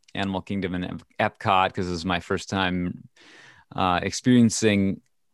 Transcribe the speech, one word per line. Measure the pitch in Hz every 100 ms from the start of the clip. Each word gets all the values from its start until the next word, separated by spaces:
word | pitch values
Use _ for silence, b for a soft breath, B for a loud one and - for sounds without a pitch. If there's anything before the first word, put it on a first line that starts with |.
| _
Animal | - 98 95
Kingdom | - 101 92
and | 90 87 85 - -
Ep-, | 107 -
Epcot, | 113 95 95
'cause | - 90
it |
was | 87
my | 90 87
first | - 95 -
time, | 98 92 90 87 - - _ B B B B B -
uh, | 92 87
experiencing | 98 - 127 123 117 - 110 101 98 - _ _ _